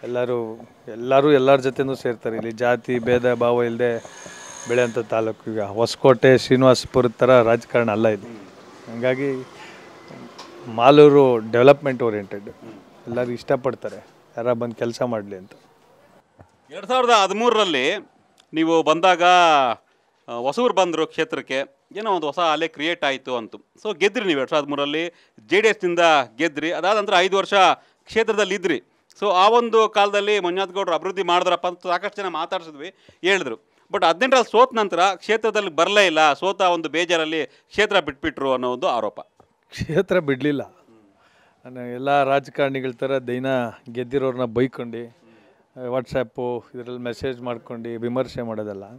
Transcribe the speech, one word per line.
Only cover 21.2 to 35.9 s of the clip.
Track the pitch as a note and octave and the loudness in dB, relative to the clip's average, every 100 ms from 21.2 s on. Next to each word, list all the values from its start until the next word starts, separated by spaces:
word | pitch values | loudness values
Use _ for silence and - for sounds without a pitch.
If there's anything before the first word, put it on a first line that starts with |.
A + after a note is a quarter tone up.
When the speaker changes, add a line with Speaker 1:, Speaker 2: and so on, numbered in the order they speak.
| D#3 D3 - C3 C#3 _ _ F#3+ | -6 -6 -6 -6 -6 _ _ -10
Speaker 2:
ಏನೋ | A3 | -4
ಒಂದು | F#3 D3+ | -4 -4
ಹೊಸ | C3+ | -2
ಅಲೆ | E3+ D3+ D#3+ | 0 0 -4
ಕ್ರಿಯೇಟ್ | D#3 D3+ E3+ | -6 -6 -2
ಆಯಿತು | D3 C3+ C3 B2 | -4 -4 -6 -8
ಅಂತು. | G#2+ G#2+ | -8 -18
So | _ _ G#3+ E3+ | _ _ -12 -2
ಗೆದ್ರಿ | F#3+ A3 | 0 0
ನೀವು | G3 C#3+ | -2 -2
ಎರಡ್ | B2+ | 0
ಸಾವಿರದ | D#3 | -2
ಹದಿಮೂರರಲ್ಲಿ, | C#3+ C#3+ C#3+ D#3 E3+ _ _ _ A2 | -2 -4 -4 -4 -6 _ _ _ _
ಜೆ | F3 | 2
ಡಿ | A3 | 2
ಎಸ್ನಿಂದ | G3+ F3+ E3+ E3+ D3+ A#2+ A2 | 0 -2 2 4 4 2 -4
ಗೆದ್ರಿ. | E3 D3 D#3 | -4 -2 -6
ಅದಾದ | D#3+ F3 G#3+ | -2 0 0
ನಂತರ | G3+ F#3+ | 2 2
ಐದು | F#3 F#3+ | 2 0
ವರ್ಷ | F#3 G3+ F3+ C3+ _ _ | 0 4 4 2 _ _
ಕ್ಷೇತ್ರದಲ್ಲಿ | _ G#3+ A3 G#3 G3 | _ -4 -2 0 -2
ಇದ್ರಿ. | G3 F3+ C3+ _ _ _ _ | -2 -4 -4 _ _ _ _
So | G3+ | -2
ಆ | F3+ G3+ | 4 4
ಒಂದು | A#3+ A#3 A3 G#3+ | 4 2 2 2
ಕಾಲದಲ್ಲಿ | G#3+ G3+ G3+ G3+ G#3 | 2 0 0 0 -2
ಮಂಜುನಾಥ್ | F3 F3+ F#3+ | -2 -4 -4
ಗೌಡ್ರು | F3+ F3+ | -4 -4
ಅಭಿವೃದ್ಧಿ | D#3 F3 F#3 | -4 -4 -6
ಮಾಡಿದ್ರಪ್ಪ | F3 F3 F3+ F3 F3+ | 0 2 2 -2 -4
ಅಂತ | F3 F#3 | -8 -6
ಸಾಕಷ್ಟು | F3 G3 G3+ | -4 -6 -10
ಜನ | F#3+ | -10
ಮಾತಾಡಿಸಿದ್ವಿ, | D#3+ E3+ F#3+ E3 D3 E3 _ _ _ | -8 -6 -8 -10 -16 -16 _ _ _
ಹೇಳಿದ್ರು. | F3 G3 C#3+ A2 _ _ _ | 0 0 -2 -10 _ _ _
But | G3+ F3 | 0 0
ಹದಿನೆಂಟರಲ್ಲಿ | E3+ B3+ B3+ A3+ | 2 2 2 2
ಸೋತ | G#3+ A#3+ | 2 2
ನಂತರ | A3+ G3+ E3 F#3+ | 2 -2 0 0
ಕ್ಷೇತ್ರದಲ್ಲಿ | F#3 - A3 A3 G#3+ G3 | -2 -2 -2 0 -2 -4
ಬರಲೇ | D3+ E3+ | 0 2